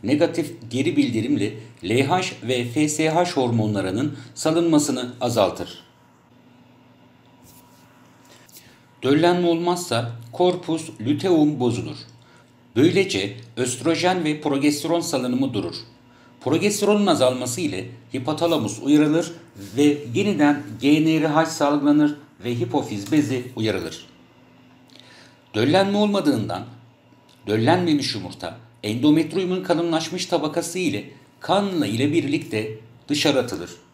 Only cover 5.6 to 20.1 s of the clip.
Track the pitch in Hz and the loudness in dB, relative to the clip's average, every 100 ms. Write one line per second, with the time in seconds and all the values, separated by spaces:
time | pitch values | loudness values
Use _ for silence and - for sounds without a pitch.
5.6 | 85 - - _ _ _ _ _ _ _ | -12 -14 -20 _ _ _ _ _ _ _
6.6 | _ _ _ _ _ _ _ _ - - | _ _ _ _ _ _ _ _ -20 -20
7.6 | - - - - - - - - - - | -20 -20 -20 -20 -20 -20 -20 -20 -20 -20
8.6 | - - _ _ 127 147 170 180 175 165 | -20 -20 _ _ 2 4 4 4 2 2
9.6 | 175 175 - 117 120 - - - 180 175 | 0 -2 -2 -2 -2 -10 -16 0 2 2
10.6 | - 160 160 - 110 147 190 165 151 143 | -4 -6 -6 -8 -2 -2 2 4 4 2
11.6 | 123 98 87 - - - - - _ _ | 0 0 -6 -12 -18 -20 -20 -20 _ _
12.6 | _ - 160 180 196 98 101 - - - | _ 2 4 4 0 -2 -4 -8 -14 -6
13.6 | 127 - 170 160 175 180 156 151 151 139 | -4 -2 -2 0 2 0 -2 -2 -2 0
14.6 | 147 147 160 170 - 135 123 123 135 107 | 0 0 -2 -2 0 -4 -2 -2 -2 -2
15.6 | 85 - - - - - - - - 156 | -6 -8 -16 -20 -20 -20 -20 -10 -2 0
16.6 | 202 208 202 208 202 143 127 127 123 - | 0 0 2 4 4 4 4 2 -4 -4
17.6 | 165 92 - - - 127 123 151 170 156 | -4 -4 -10 -14 -10 -8 -4 -2 0 0
18.6 | 107 - 139 147 151 156 170 - - - | -2 -4 2 4 4 2 -2 -10 -20 -20
19.6 | 98 110 147 143 120 | -10 2 2 2 -4